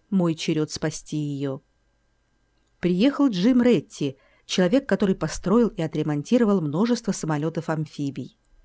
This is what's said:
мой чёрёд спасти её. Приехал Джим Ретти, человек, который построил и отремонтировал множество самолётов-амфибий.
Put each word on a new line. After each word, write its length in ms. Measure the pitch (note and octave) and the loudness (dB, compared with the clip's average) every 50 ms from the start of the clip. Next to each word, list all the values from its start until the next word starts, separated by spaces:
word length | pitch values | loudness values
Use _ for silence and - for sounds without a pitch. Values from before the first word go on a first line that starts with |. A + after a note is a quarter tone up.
| _ - | _ -2
мой 240 | G3+ F#3+ F3 E3+ D#3+ | 0 2 2 2 0
чёрёд 340 | D#3+ - - E3 D#3 D3+ D3+ | -2 -2 -2 0 0 -2 -2
спасти 480 | - - - D#3 D3+ - - - - D3+ | -4 -4 -4 -4 -6 -6 -8 -8 -6 -6
её. 460 | D3+ D3 C#3+ C#3 C#3 C#3 C3+ C#3+ - _ _ _ _ _ _ _ _ _ _ _ _ _ _ _ _ _ _ _ _ _ _ _ | -4 -4 -6 -6 -6 -6 -6 -8 -12 _ _ _ _ _ _ _ _ _ _ _ _ _ _ _ _ _ _ _ _ _ _ _
Приехал 500 | - F3 F3+ F3+ A3 C#4 - - C#4+ C#4 | -2 0 2 2 2 2 2 2 2 2
Джим 340 | G#3 F3 F3+ A#3+ C4 B3 A#3 | 2 2 2 4 4 4 4
Ретти, 540 | B3 A#3 D#3 - - - - D3+ C#3 - _ _ _ _ _ _ | 4 4 2 0 -4 -8 -6 -6 -6 -6 _ _ _ _ _ _
человек, 420 | - - - F#3 F3 G3 C#4 C#4 - | -4 0 2 2 4 4 2 2 2
который 280 | G3 F#3+ G#3+ F#3+ F#3+ | 0 2 2 0 0
построил 540 | - E3 D#3+ - - - F3+ G3 A#3+ A#3+ G#3 | 0 -2 -6 -6 -4 -2 2 2 4 4 2
и 120 | - - | 0 -2
отремонтировал 800 | E3 D#3+ - D3+ D3+ D#3 D3 D3 C#3+ - A#3 B3 A#3+ G3+ G3+ G3 | -4 -4 -2 -2 -2 -2 -2 -2 0 2 2 4 4 4 2 2
множество 520 | E3 D3 C#3 E3 A3 A#3 B3 A#3 - - F#3 | 0 0 0 0 0 0 0 -2 -2 -4 -4
самолётов-амфибий. 1200 | - - D#3 D#3 D3 D3 E3 D#3+ E3+ D#3 - D#3+ D#3 D#3 D3+ - - D3 C#3 C3 C#3 C3 - _ _ _ _ _ _ _ | -4 -2 -2 -2 -2 -2 -2 -4 -4 -4 -4 -2 -4 -4 -6 -6 -6 -6 -6 -6 -8 -10 -12 _ _ _ _ _ _ _